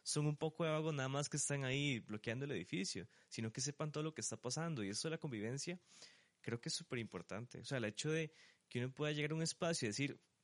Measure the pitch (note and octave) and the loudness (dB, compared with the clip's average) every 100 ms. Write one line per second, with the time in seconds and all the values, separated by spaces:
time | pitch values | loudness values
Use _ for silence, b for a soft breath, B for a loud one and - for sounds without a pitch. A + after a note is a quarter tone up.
0 | - D3+ D3+ D3 D#3+ - D#3+ D#3 D#3+ C#3+ | -2 2 4 4 0 2 2 2 2 2
1 | C3 C#3 C#3+ D3+ - C#3+ C3 C#3 C#3+ A#2+ | 2 2 0 0 2 2 2 4 4 2
2 | - G#2 - A#2+ C#3+ G#2+ E2+ F3 F#3+ F#2+ | -2 -6 -2 -2 0 -2 -2 -2 -2 -4
3 | - B B - A2 C3+ C3 - D#3 D3+ | -8 B B -4 -4 -2 -2 -2 -2 -2
4 | D#3 - - A2 B2 C3+ E3 C#3+ G2 G#2+ | -2 -2 -4 -4 -2 0 0 0 0 0
5 | D#3+ D#3+ D#3 A2 A2 C#3 E3+ F3+ - B | -2 -2 -2 -2 -2 -2 -4 -6 -10 B
6 | B B B B - A2+ E3 - F3 B2+ | B B B B -2 -2 0 -4 -2 -2
7 | A2 F2+ - F#2+ B2 - - C3+ A2 - | -2 -4 -4 -6 -6 -8 -2 0 0 0
8 | D3+ D#3+ D#3 B B B - B2 B2+ C3+ | 0 0 0 B B B -6 -2 -2 0
9 | D3+ D3 D3+ D#3+ E3 - E3+ E3+ A2+ G#2 | 0 2 0 2 0 2 2 2 2 2
10 | C#3 - _ _ | 0 -2 _ _